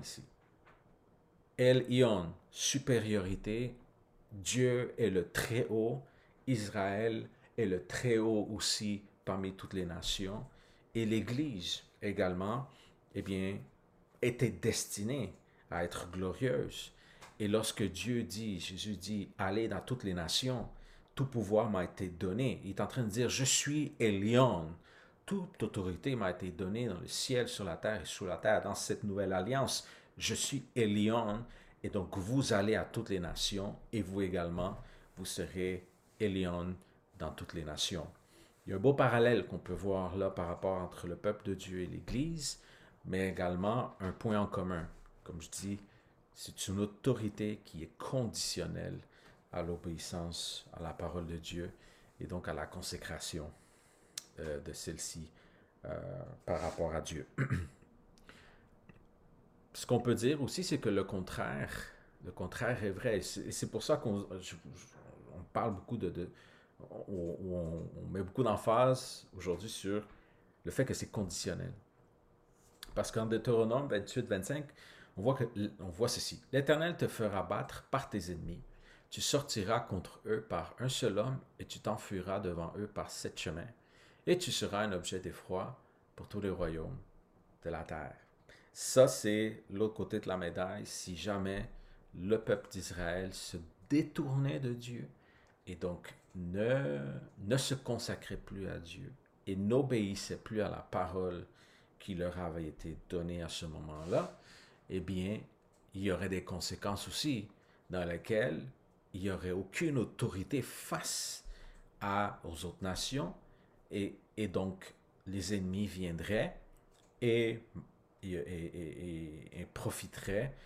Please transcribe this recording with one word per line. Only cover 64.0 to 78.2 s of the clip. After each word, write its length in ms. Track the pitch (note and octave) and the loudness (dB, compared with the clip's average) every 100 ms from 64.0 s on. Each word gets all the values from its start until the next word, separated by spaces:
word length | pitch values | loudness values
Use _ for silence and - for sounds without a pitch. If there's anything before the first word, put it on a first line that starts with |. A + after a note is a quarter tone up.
| A#2+ G2+ G2 F#2+ | 2 0 -2 -8
je, 160 | F#2 E2 | -8 -12
je, 300 | D2 - - - - - A#1+ D#2+ | -14 -16 -18 -20 -20 -20 -16 -14
on 60 | F2 | -6
parle 240 | - A2+ F#2 | -2 -2 -2
beaucoup 220 | - A2 | -4 -2
de, 120 | F#2 | -2
de, 200 | E2+ F2+ - - - - - | -2 -8 -10 -20 -20 -20 -20
on, 580 | - - - F#2+ E2+ - | -14 -12 -6 -4 -4 -4
on, 500 | F#2 F2+ E2 E2 E2+ - | -4 -2 -2 -4 -6 -8
on 60 | F2 | -6
met 160 | F#2 | -4
beaucoup 200 | F#2 - | -4 0
d'emphase 840 | A#2+ G#2 - A2+ C3 C3 - - - F2+ | 2 2 4 6 8 6 0 -12 -14 -6
aujourd'hui 320 | F2+ F2 A2 | -2 -2 -4
sur 380 | - F#2+ G#2 - - - - - _ | -6 -2 -2 -4 -16 -20 -20 -20 _
le 80 | - | -4
fait 120 | - | 0
que 120 | C3 - | 0 0
c'est 160 | - | -4
conditionnel. 640 | - F#2 - G2 F2 F2 F2+ - _ - _ _ _ _ _ - - - G#2+ | -4 -2 -2 -4 -4 -6 -10 -18 _ -20 _ _ _ _ _ -20 -20 -4 -2
Parce 160 | G2+ | 0
qu'en 160 | A2+ A2 | 0 2
Deutéronome 600 | A2+ B2+ A2+ A2 B2+ C#3 | 2 6 6 6 4 2
vingt-huit, 380 | G#2 - B2+ - | 0 0 -4 0
vingt-cinq, 400 | G2 F#2 D3 C#3 - - - - - | 0 0 -4 -6 -14 -20 -20 -14 0
on 60 | |
voit 140 | A2 C3+ | 2 2
que, 80 | - G2+ G#2 - | 0 0 -4 -4
on 100 | F#2 | -8
voit 180 | F2 A#2+ | 2 2
ceci. « 340 | - - - - | 2 -4 -8 0
L'Éternel 460 | C3+ C#3+ D3+ E3+ E3+ | 2 4 4 4 2
te 100 | A#2+ | 0
fera 360 | - G#2+ G2 | 2 0 0
battre 400 | F2+ G#2 C3 - - | 0 -2 -2 -10 -2
par 180 | C3+ - | -2 0
tes 220 | G#2 | -4